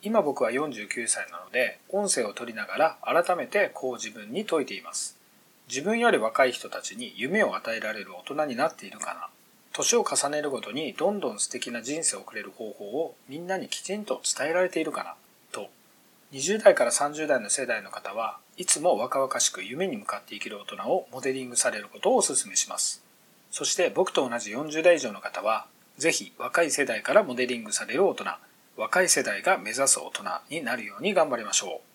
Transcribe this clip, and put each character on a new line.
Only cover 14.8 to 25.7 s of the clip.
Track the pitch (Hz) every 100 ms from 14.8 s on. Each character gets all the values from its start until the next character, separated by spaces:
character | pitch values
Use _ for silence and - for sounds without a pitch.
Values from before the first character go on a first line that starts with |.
い |
る | 156
か | -
な、 | - - _ _ _
と。 | - 101 _ _ _ _ _ _
二 | 135
十 | 135 214
代 | 208
か | 170
ら | 120
三 | - 143
十 | 151 156
代 | 131
の | 104
世 | - 123
代 | 110
の | 101
方 | - 98
は | 104 113 - _ -
い | -
つ | 156
も | 165 117
若 | 123 139
々 | 135 -
し | -
く | -
夢 | 95 131 190
に | 117
向 |
か | - -
っ |
て | -
生 | 104
き | 113
る | 104
大 | - -
人 | 117
を | 180 -
モ | 131
デ | 135
リ | 131
ン | 127
グ | 120
さ | 127
れ | 110
る | 98
こ | 104
と | -
を | 262
お |
勧 | - - 98
め | 92
し | -
ま | -
す。 | - - _ _ _ _ _
そ | -
し | 139
て | - 165
僕 | - 185
と | - 131
同 | 120
じ | 104
四 | 110 156
十 | 151
代 | 170 170
以 |
上 | 131
の | 98
方 | - -
は、 | 104 110 -